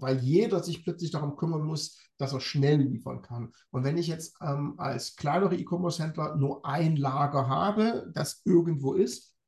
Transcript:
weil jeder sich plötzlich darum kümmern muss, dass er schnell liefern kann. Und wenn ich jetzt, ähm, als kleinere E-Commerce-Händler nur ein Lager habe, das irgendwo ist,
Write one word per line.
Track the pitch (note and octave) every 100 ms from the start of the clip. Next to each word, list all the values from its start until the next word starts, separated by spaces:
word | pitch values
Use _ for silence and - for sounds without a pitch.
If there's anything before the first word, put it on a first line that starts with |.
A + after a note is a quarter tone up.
weil | C3 C3
jeder | C3 F3 A3+ F#3
sich | E3+ -
plötzlich | F3+ E3 D#3+
darum | D3 C#3+ -
kümmern | E3 D#3
muss, | D3+ D3+ - - _ -
dass | B2+
er | B2+
schnell | - C#3+ C#3 D3+
liefern | B2+ A2+ - -
kann. | - A#2+ A2+ _ _
Und | B2+
wenn | C#3 E3+
ich | E3
jetzt, | D#3+ - -
ähm, | D#3 D3 C#3+ -
als | C3+ - - -
kleinere | D3 F3 F#3+ F3+
E-Commerce-Händler | - F3 F3 D#3+ D#3 D#3+ D3 C#3
nur | C#3 - C#3+
ein | D3 D#3+ D3
Lager | C3+ C#3 C#3+ C#3+ B2+
habe, | D#3+ G3 G#3+ A3+ A#3+ -
das | - D3+ -
irgendwo | F#3 E3+ E3 C#3+ C3+
ist, | - B3 - - _